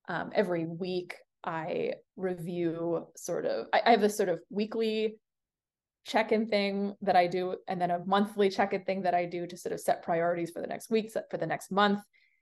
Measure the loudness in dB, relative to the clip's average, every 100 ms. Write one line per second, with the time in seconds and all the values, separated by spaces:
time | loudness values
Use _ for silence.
0 | -10 -8 -2 0 0 0 -4 -6 -4 -4
1 | -6 -12 -20 _ -8 -6 -4 -2 -2 -4
2 | _ -6 -4 -4 -4 -2 -2 -2 -2 -2
3 | -4 -12 -6 -4 -2 -2 0 2 6 6
4 | 6 2 0 -2 -4 -4 -2 -2 -2 0
5 | -2 -4 _ _ _ _ _ _ _ _
6 | -2 0 4 2 2 0 0 0 -4 -2
7 | 4 6 6 2 -2 -4 -6 -2 0 0
8 | 2 2 2 2 2 2 0 0 -2 -2
9 | 2 2 0 -4 -6 -8 -8 -4 0 -2
10 | 0 0 2 0 -4 -6 -8 -8 -2 -2
11 | 0 -6 -6 -6 -4 -4 -2 2 4 2
12 | -4 _ _ _